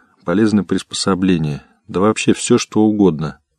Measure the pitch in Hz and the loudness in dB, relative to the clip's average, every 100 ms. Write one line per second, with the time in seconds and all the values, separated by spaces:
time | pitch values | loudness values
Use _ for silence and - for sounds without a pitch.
0 | _ _ - 95 110 104 87 95 - - | _ _ -4 0 2 0 0 -6 -6 -6
1 | 101 92 95 85 76 69 _ _ - 90 | -4 0 0 0 -2 -6 _ _ -8 0
2 | 107 104 - - - 120 - 107 107 107 | 0 0 0 -2 0 0 0 0 2 4
3 | 95 76 76 - _ | 2 2 -8 -10 _